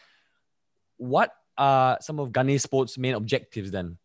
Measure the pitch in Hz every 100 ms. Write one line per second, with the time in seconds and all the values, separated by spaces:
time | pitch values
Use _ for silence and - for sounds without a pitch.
0 | _ _ _ _ _ _ _ _ _ -
1 | 123 156 220 - _ - 139 135 131 -
2 | - 151 131 127 131 139 - 135 123 127
3 | 127 113 110 131 - 113 98 95 87 85